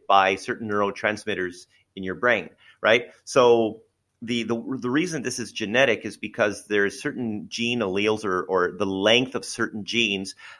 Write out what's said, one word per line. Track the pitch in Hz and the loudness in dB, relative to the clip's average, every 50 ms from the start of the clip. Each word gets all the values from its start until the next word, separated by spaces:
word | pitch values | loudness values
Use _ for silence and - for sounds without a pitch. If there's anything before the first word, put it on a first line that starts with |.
| _ - | _ 2
by | 98 98 95 98 98 | 4 4 4 4 2
certain | 95 - 123 113 107 117 107 | 0 -4 -8 -8 -6 -6 -4
neurotransmitters | 104 104 101 98 95 - - 107 107 104 - 107 98 90 92 87 87 - - _ _ _ _ _ _ | 0 0 0 0 -2 -2 -2 -2 -2 -2 -4 -6 -4 -4 -4 -6 -6 -12 -20 _ _ _ _ _ _
in | 98 | -10
your | 95 92 90 | -8 -8 -6
brain, | - 123 123 117 98 82 - _ _ _ - - _ | 0 2 2 2 2 0 -8 _ _ _ -20 -16 _
right? | - 104 113 123 120 - - _ _ | 4 6 6 6 4 -4 -18 _ _
So | - - 139 123 120 120 117 113 107 - - _ _ _ _ _ _ _ _ | 0 4 6 8 8 8 6 4 0 -2 -6 _ _ _ _ _ _ _ _
the, | 117 110 120 120 | -6 -4 -4 -4
the, | 107 101 117 117 117 - 131 123 | -2 -2 -4 -4 -4 -8 -10 -6
the | 110 123 | -4 0
reason | 127 156 175 180 160 139 | 0 0 0 0 -4 -6
this | 107 123 - - | -6 -6 -6 -6
is | 110 - | -10 -10
genetic | - - 110 95 110 127 139 127 107 - - | -6 -6 -6 0 2 2 4 4 2 -2 -4
is | 104 - | -12 -12
because | - - 104 - - 107 104 101 - - | -10 -12 -10 -2 0 0 0 0 -4 -6
there | - 104 104 101 | -2 0 2 2
are | 98 | 0
certain | - - - 147 - - 123 113 107 104 87 - | -2 -4 -8 -8 -6 -4 -6 -6 -6 -8 -10 -10
gene | - 113 117 117 120 120 | -6 -4 -4 -2 0 -2
alleles | 107 95 92 101 104 110 107 107 110 | -2 0 0 0 2 2 0 0 -2
or, | 98 92 92 | -2 -2 -2
or | - - 95 90 90 85 90 | -2 0 0 2 2 0 -2
the | 92 101 | -4 -4
length | 98 95 95 98 107 117 123 131 131 - | -4 -2 2 4 4 4 4 2 0 -6
of | 117 - | -10 -8
certain | - - - 113 - - 107 98 | -8 -6 -4 -4 -4 -4 -10 -10
genes, | - 107 117 117 101 101 95 98 95 - _ - - - - | -4 -2 -2 0 0 -2 -4 -4 -8 -12 _ -20 -20 -20 -20